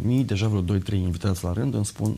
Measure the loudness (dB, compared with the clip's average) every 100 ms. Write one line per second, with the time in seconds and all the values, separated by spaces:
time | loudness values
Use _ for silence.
0 | 0 2 2 0 2 2 2 0 0 0
1 | 0 0 -2 -2 -2 -2 -2 -2 -4 -2
2 | -2